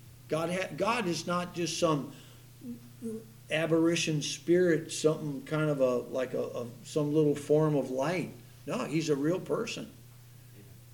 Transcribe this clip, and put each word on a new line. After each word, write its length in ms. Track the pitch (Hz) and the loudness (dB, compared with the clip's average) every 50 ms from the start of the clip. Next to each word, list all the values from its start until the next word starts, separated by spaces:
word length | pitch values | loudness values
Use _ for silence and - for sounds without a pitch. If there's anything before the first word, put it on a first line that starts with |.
| - - - - - - | -20 -20 -20 -20 -8 -4
God 220 | 151 156 165 165 | -2 -2 0 0
ha-, 180 | 175 190 185 - 156 | -2 -2 -4 -4 -4
God 300 | 143 190 208 233 247 220 | -2 0 2 2 2 0
is 200 | 175 170 156 - | 0 -2 -2 -2
not 280 | 175 175 180 175 175 - | -2 -2 -2 -2 -4 -4
just 240 | 170 175 156 - - | -4 -4 -2 0 2
some 340 | 170 165 156 139 123 - - - - - - - - - - - - 247 240 - - - - - 240 226 220 220 - - - - - - | 2 4 4 2 0 -4 -10 -16 -18 -20 -20 -20 -20 -20 -20 -16 -12 -12 -12 -12 -14 -18 -16 -12 -10 -8 -8 -10 -12 -16 -20 -20 -8 -4
aberration 720 | - 156 165 160 160 165 165 165 170 165 - 165 156 147 | -2 0 2 2 4 4 4 4 4 2 0 0 0 0
spirit, 720 | 139 - - - - - 170 180 185 175 160 147 - - - | -2 -4 -6 -4 0 2 4 4 6 4 4 2 0 -4 -2
something 500 | - - 151 156 - 160 151 143 131 - | 2 2 2 2 2 -2 -6 -6 -8 -6
kind 240 | - 156 156 156 151 | -4 -2 0 0 0
of 100 | 147 135 | 2 2
a, 180 | 131 127 123 123 120 117 | 2 2 2 0 -2 -4
like 240 | - 131 131 123 127 | -4 -4 -4 -2 -2
a, 80 | 123 123 | -4 -4
a, 240 | 123 - 131 120 117 - - - | -4 -6 -8 -8 -8 -10 -14 -14
some 300 | - - 156 147 147 147 | -4 -2 0 0 2 4
little 200 | 156 156 147 143 | 4 4 4 2
form 420 | 143 - - 147 151 156 156 151 | 2 2 4 4 4 6 4 2
of 140 | 139 127 117 | 2 0 0
light. 420 | 127 131 135 156 180 180 131 110 - - - - - - - | -2 -2 0 0 0 -2 -4 -6 -8 -14 -18 -20 -20 -14 -8
No, 180 | - 165 233 123 | -6 -6 -4 -4
he's 240 | - 139 165 151 151 | -2 -2 0 0 2
a 80 | 147 | 0
real 240 | 135 143 156 175 185 | 2 2 0 0 -2
person. 480 | - - 143 - 226 - - - 76 - - - - - - - - - - - - - - - - - - - - - | -2 -2 -2 -2 -2 -4 -6 -8 -10 -12 -16 -20 -20 -20 -20 -20 -20 -20 -20 -20 -20 -20 -20 -20 -20 -20 -20 -20 -20 -20